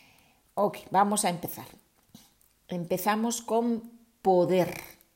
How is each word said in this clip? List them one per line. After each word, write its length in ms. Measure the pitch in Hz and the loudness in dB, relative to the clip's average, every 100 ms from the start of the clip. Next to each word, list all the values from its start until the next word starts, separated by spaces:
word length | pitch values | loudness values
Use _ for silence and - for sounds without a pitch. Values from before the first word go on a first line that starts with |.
| _ _ _ _ _ - | _ _ _ _ _ -2
Ok, 300 | 202 - - | -2 -2 -2
vamos 340 | 185 202 208 185 | 2 2 2 -2
a 40 | |
empezar. 360 | 170 - - 117 - _ _ _ - _ _ _ _ - | -4 -8 -12 -18 -20 _ _ _ -20 _ _ _ _ -10
Empezamos 760 | 180 165 185 208 214 233 233 | -8 -4 -2 0 0 -2 -4
con 400 | - 226 233 226 - - _ _ | -2 0 0 -2 -6 -20 _ _
poder, 460 | 196 180 175 185 165 - - - _ | 2 4 4 2 0 -4 -16 -20 _